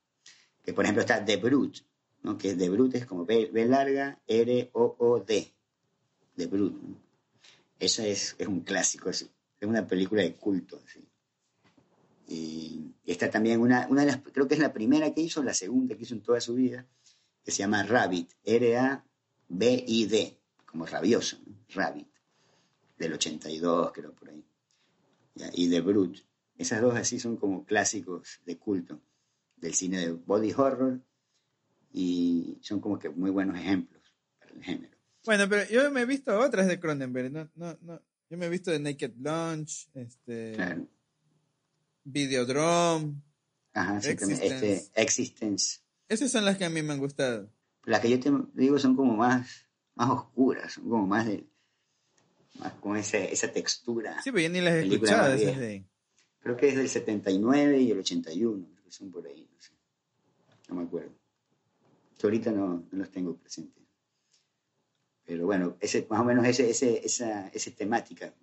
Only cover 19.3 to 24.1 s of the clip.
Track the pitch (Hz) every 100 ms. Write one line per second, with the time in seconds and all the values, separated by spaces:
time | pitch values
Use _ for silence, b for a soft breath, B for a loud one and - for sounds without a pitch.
19.3 | _ _ 87 113 127 120 113 104 107 92
20.3 | - _ _ _ 80 80 76 87 117 -
21.3 | - - - _ - 85 - - _ _
22.3 | _ _ _ _ _ _ _ 82 76 80
23.3 | 76 78 80 87 85 82 - 76